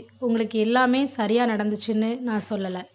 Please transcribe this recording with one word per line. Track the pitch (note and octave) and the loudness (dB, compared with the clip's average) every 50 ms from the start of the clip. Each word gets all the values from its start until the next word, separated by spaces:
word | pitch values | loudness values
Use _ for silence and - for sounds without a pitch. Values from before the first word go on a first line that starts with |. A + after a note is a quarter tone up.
| - - - - | -6 -12 -14 -6
உங்களுக்கு | B3+ A#3+ A3+ A3+ A3+ G#3+ A#3 A3 | -2 0 0 0 0 0 0 0
எல்லாமே | G#3+ A3+ A#3+ B3 B3+ B3 B3 C4 C#4 | 2 2 4 4 4 4 4 2 0
சரியா | C4+ - - G#3+ G3+ A3+ A#3+ B3 | 0 -2 -2 0 2 2 2 2
நடந்துச்சுன்னு | A#3 A3 G#3 G#3 G#3+ G#3 G#3+ - A3+ A3 G#3+ G#3+ A3+ A#3 C4 | 2 0 0 0 -2 -2 -4 -4 -2 0 0 0 0 -2 -4
நான் | B3+ A#3+ A3 G#3 - - | -4 -4 -4 -4 -4 -4
சொல்லல. | G#3+ G3 F#3+ F#3 F3+ F3+ F3+ - _ | -6 -4 -4 -4 -6 -8 -10 -12 _